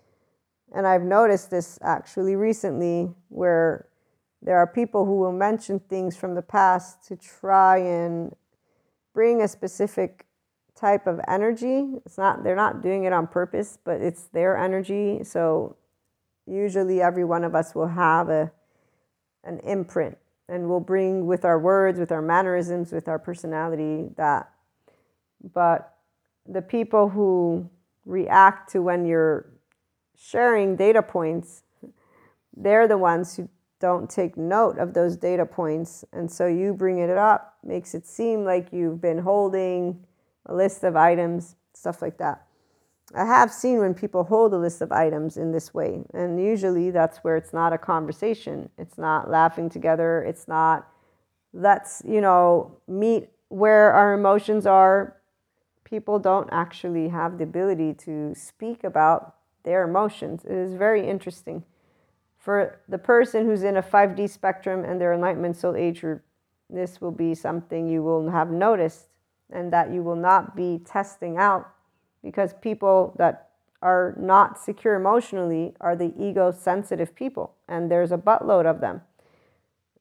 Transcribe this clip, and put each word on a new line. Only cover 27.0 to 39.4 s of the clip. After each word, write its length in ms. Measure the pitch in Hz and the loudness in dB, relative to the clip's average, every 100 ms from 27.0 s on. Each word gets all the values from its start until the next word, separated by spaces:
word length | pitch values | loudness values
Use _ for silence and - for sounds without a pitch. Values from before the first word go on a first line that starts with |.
| 202 | 2
who 640 | 202 202 185 170 170 175 - _ _ | 2 0 2 0 -2 -6 -16 _ _
react 640 | - 185 - 190 190 202 - | -8 -6 2 6 6 6 -4
to 100 | 190 | -4
when 240 | 180 180 170 | -2 -2 0
you're 400 | 165 160 147 - _ _ _ _ _ _ _ | 0 2 0 -6 _ _ _ _ _ _ _
sharing 580 | - 226 240 220 196 185 | -6 0 2 2 0 2
data 260 | 196 220 | 4 4
points, 600 | 214 180 160 170 170 - _ _ - _ _ _ _ _ _ | 2 -2 -4 -4 -8 -18 _ _ -20 _ _ _ _ _ _
they're 340 | - 202 214 226 | -6 2 6 6
the 100 | 208 | 4
ones 380 | 180 170 175 - | 2 0 -2 -10
who 120 | 175 _ _ _ | -14 _ _ _
don't 300 | 180 175 170 | -2 -2 -2
take 260 | - 175 165 | -4 -4 -4
note 420 | 165 202 277 - | -2 2 2 0
of 140 | 175 | -4
those 240 | 175 175 170 | 0 0 -2
data 300 | 180 180 165 | -2 -2 -2
points. 580 | - 165 156 165 - - | -4 -4 -4 -6 -14 -16
And 180 | - 165 | -10 -10
so 160 | - 180 | -4 -2
you 280 | 170 196 | 0 -2
bringing 340 | 190 190 180 175 | -2 -2 0 0
it 80 | 185 | 2
up 420 | 214 - - _ | 4 2 0 _
makes 300 | - 180 - | -10 -10 -10
it 120 | 170 - | -14 -12
seem 380 | - 233 220 | -6 -4 -2
like 280 | 196 180 180 | 0 -2 -2
you've 280 | 180 165 165 | -4 -4 -2
been 180 | 175 165 | -4 -2
holding 840 | 180 202 | 0 0